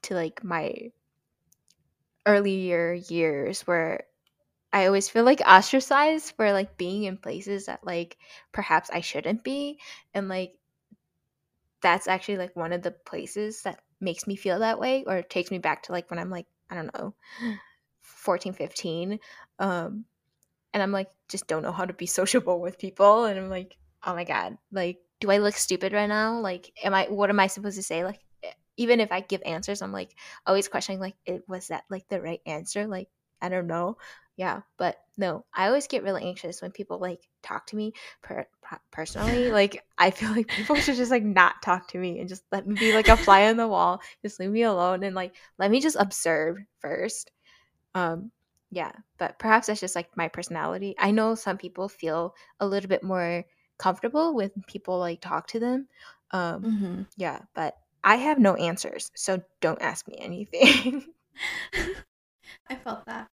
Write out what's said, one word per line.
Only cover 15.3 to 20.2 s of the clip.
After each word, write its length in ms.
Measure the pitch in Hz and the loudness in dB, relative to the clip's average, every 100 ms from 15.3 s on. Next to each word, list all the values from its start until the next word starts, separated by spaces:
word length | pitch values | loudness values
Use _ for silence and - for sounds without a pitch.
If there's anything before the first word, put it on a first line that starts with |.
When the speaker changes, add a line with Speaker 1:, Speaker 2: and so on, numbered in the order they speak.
| 180 175 | -4 -4
Speaker 1:
me 60 | 185 | -2
back 240 | 160 151 | -2 -4
to, 80 | - | -4
like, 180 | 175 175 | -8 -6
when 100 | 170 | -8
I'm, 100 | 175 | -6
like, 180 | 180 - _ _ | -8 -12 _ _
I 60 | 180 | -10
don't 180 | 160 - | -8 -8
know, 180 | 202 - - - | -10 -12 -20 -10
<gasps> 200 | 233 208 - _ _ _ | -8 -8 -14 _ _ _
fourteen, 520 | - - - 180 190 | -20 -8 -2 -2 -4
fifteen, 680 | 190 156 - 170 165 180 214 - - - - | -8 -8 -8 -6 -6 -6 -8 -10 -20 -20 -4
um, 460 | 190 175 165 208 226 _ | -2 -2 -4 -8 -14 _